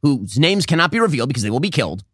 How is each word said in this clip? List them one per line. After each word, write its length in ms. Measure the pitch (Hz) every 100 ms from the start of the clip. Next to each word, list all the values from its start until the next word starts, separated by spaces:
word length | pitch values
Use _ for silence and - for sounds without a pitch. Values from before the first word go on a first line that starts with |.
whose 360 | 147 135 98 98
names 260 | 160 196
cannot 280 | 170 165 170
be 80 | 226
revealed 280 | 226 151 120
because 140 | 127
they 80 | 104
will 100 | 117
be 100 | 185
killed 340 | - 98 87 -